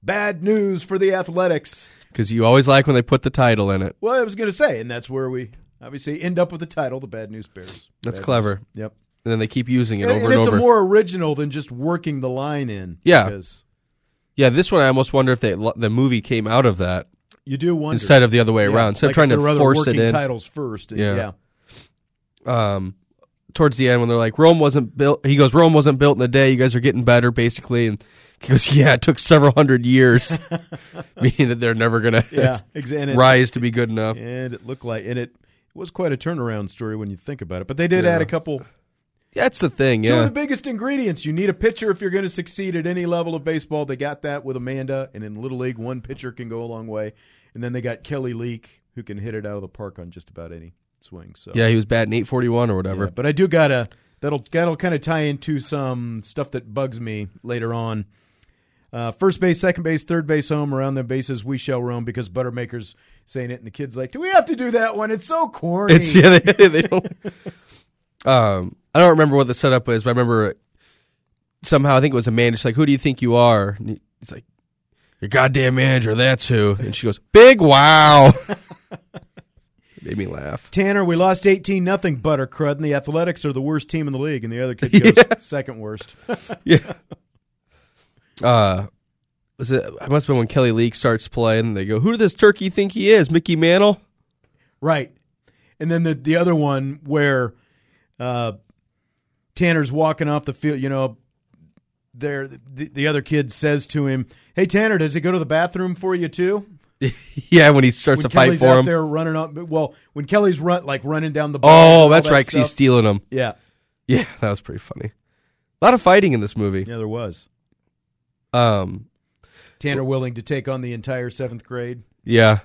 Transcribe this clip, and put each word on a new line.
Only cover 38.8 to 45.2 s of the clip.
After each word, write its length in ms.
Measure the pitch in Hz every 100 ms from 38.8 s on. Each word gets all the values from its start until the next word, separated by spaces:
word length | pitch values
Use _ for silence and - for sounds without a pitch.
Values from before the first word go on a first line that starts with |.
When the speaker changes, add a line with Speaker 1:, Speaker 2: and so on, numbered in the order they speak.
| _ _ _ _ _
Speaker 2:
That's 240 | - 254 -
the 120 | 170
thing, 320 | - 135 117
Speaker 1:
Two 80 | 110
of 60 | 123
Speaker 2:
yeah. 60 |
Speaker 1:
the 60 | 113
biggest 360 | 277 294 285 285
ingredients. 580 | 226 240 277 240 156 151
You 60 |
need 180 | 156 196
a 40 |
pitcher 360 | 180 220 226 220
if 100 | 185
you're 100 | 196
gonna 180 | 185 196
succeed 460 | 185 170 - 190 170
at 100 | 165
any 200 | 180 175
level 280 | 170 170
of 100 | 165
baseball. 400 | 147 160 147 151
They 120 | 143 131
got 260 | 139 143
that 220 | 151 143
with 120 | 135 127
Amanda, 540 | 123 135 131 135 135
and 80 | 104